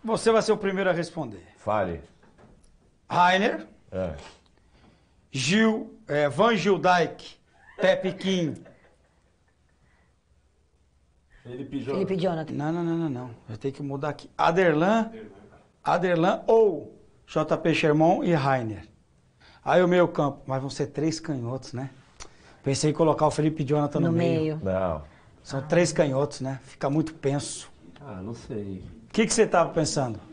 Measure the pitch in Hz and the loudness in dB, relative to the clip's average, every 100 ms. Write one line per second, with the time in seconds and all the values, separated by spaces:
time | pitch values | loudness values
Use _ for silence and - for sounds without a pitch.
0 | 220 214 226 226 208 208 196 185 190 170 | -2 0 2 2 2 0 0 -2 0 0
1 | 165 - 131 98 - _ - 107 92 80 | -4 -8 -10 -10 -20 _ -4 -2 -2 -6
2 | 71 _ _ _ - - _ _ _ _ | -12 _ _ _ -20 -20 _ _ _ _
3 | _ 170 180 185 220 320 - - _ 92 | _ 2 4 4 0 -2 -12 -20 _ -6
4 | 92 76 - - _ _ _ _ _ _ | -6 -8 -16 -20 _ _ _ _ _ _
5 | _ _ _ 135 127 208 220 220 - - | _ _ _ -6 0 2 4 2 -6 -16
6 | - 143 147 131 220 220 185 180 165 180 | -4 0 0 4 2 4 2 2 4 4
7 | 160 - - - _ _ - - 190 185 | 2 -4 -20 -20 _ _ -20 0 2 2
8 | 185 185 190 185 160 123 - _ _ _ | 0 -4 -2 0 -2 -4 -16 _ _ _
9 | _ _ _ _ _ _ _ _ _ _ | _ _ _ _ _ _ _ _ _ _
10 | _ _ _ _ _ _ _ _ _ _ | _ _ _ _ _ _ _ _ _ _
11 | _ _ _ - 120 123 143 277 117 151 | _ _ _ -20 -16 -14 -10 -8 -4 -2
12 | 190 190 180 165 156 127 151 170 170 165 | -2 0 0 -2 -6 -4 -4 -2 -2 -2
13 | 165 123 127 117 - 110 139 135 143 139 | -2 -6 -10 -16 -16 -8 -8 -6 -8 -6
14 | 151 143 - - 151 170 185 151 175 226 | -6 -8 -14 0 2 4 4 4 4 2
15 | 220 - - - - - _ _ - 165 | 0 -8 -18 -20 -20 -20 _ _ -2 0
16 | 180 170 175 - - 226 214 151 - - | 2 2 2 0 4 4 4 2 -10 -20
17 | - _ _ 160 156 156 170 156 160 151 | -20 _ _ -4 0 0 2 2 4 4
18 | 160 202 226 165 139 131 113 101 - _ | 4 4 2 2 2 0 -2 -8 -14 _
19 | _ _ _ _ - - - 160 180 180 | _ _ _ _ -20 -12 2 4 4 4
20 | 170 170 147 - - 131 135 - 147 - | 4 2 -2 -4 -6 -6 -6 -6 -6 -2
21 | 156 156 - 139 117 131 - 120 135 - | -4 -4 -8 -6 -6 -8 -10 -10 -10 -14
22 | _ _ - - - - - 139 151 147 | _ _ -20 -20 -20 -8 -4 0 0 2
23 | 160 139 151 - 151 156 135 147 147 160 | 2 4 2 2 0 0 -2 0 0 0
24 | 170 165 170 165 156 156 95 92 92 78 | 0 2 0 0 -2 -4 -2 -2 -2 -4
25 | 73 - - _ - 139 135 170 170 - | -8 -20 -20 _ -10 -8 0 2 2 2
26 | 151 131 143 - 131 135 - - 139 147 | 0 0 -2 -4 -8 -8 -12 -6 -2 0
27 | 156 - 139 143 - - - - - - | -2 -2 -2 -2 -4 -12 -16 -20 -20 -20
28 | 143 95 98 117 - 117 101 95 - - | -16 -12 -10 -12 -10 -10 -8 -12 -14 -20
29 | - - 220 - 214 180 160 170 147 - | -6 0 2 4 4 4 2 0 -2 -2
30 | 127 101 - | -4 -6 -14